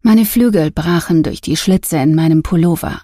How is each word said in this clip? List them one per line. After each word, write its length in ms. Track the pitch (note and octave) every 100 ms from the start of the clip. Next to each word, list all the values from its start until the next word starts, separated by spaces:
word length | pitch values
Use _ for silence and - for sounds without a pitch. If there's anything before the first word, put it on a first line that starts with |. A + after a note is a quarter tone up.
Meine 240 | A3+ A3
Flügel 460 | G#3 - A#3+ G#3 D#3
brachen 520 | - E3+ F3 - E3
durch 200 | D#3 -
die 160 | - D#3+
Schlitze 400 | - F#3+ - D#3+
in 160 | C3+
meinem 280 | D#3 D#3+ D#3+
Pullover, 600 | D#3 F3 E3+ E3 D3 -